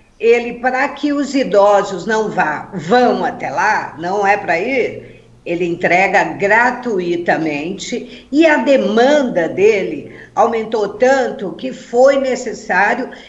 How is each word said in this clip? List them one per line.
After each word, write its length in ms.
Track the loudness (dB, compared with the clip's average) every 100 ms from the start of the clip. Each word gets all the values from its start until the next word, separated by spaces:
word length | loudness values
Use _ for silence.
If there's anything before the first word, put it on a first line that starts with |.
| _ _
ele, 360 | 2 2 0
para 340 | -4 -4 -2 -4
que 240 | -4 -4
os 240 | -2 -2 -2
idosos 680 | 2 4 6 4 2 -6 -4
não 240 | -2 -2
vá, 420 | -2 -2 -4 -10
vão 520 | -10 0 2 4 2 -4
até 240 | -6 -6
lá, 480 | -2 -2 -2 -4 -8
não 260 | -6 -2 0
é 120 | 0
para 200 | 0 -2
ir, 600 | -2 -2 -2 -6 -16 -20 _ _ -8
ele 200 | -4 -4
entrega 580 | -2 0 2 2 2
gratuitamente 2000 | 0 -2 2 2 2 0 -4 -4 -2 -2 0 -2 -2 -4 -6 -8 -8 -10 -10 -16 -4
e 160 | 2 4
a 120 | 4
demanda 880 | 4 2 4 4 4 4 2 0 -2
dele 680 | 2 2 4 -2 -6 -12 -18 -8 0
aumentou 540 | 0 0 -4 -2 -4
tanto 640 | 2 2 4 0 -4 -8
que 180 | -8 -10
foi 480 | -12 -4 4 4 4
necessário 920 | 0 -4 -6 -10 -2 0 2 0 -6 -12